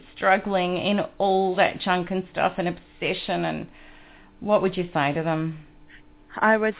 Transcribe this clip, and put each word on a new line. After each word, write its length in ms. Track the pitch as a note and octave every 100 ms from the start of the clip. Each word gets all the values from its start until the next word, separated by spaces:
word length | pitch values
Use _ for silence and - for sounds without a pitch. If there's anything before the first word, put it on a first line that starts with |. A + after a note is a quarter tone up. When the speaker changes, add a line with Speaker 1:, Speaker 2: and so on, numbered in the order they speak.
| - -
Speaker 1:
struggling 600 | G3 F#3+ G3+ F#3+ F3+ F3+
in 220 | F#3 G3+ - -
all 380 | G3 F#3+ F#3+ F#3
that 240 | F#3 -
junk 300 | - F3+ F3
and 120 | F#3 F#3
stuff 220 | - - F#3
and 100 | F3
obsession, 800 | F3 - - D#3+ F#3 - F3 E3
and 220 | D#3 - - - - - - - -
what 200 | G#3 G#3
would 160 | F#3+ F#3
you 120 | F3
say 200 | D#3+ C#3+
to 100 | D3+
them? 360 | D#3+ D#3+ D#3+ D#3 - - - - - - - -
Speaker 2:
I 180 | G#3+ A3
would 180 | G#3+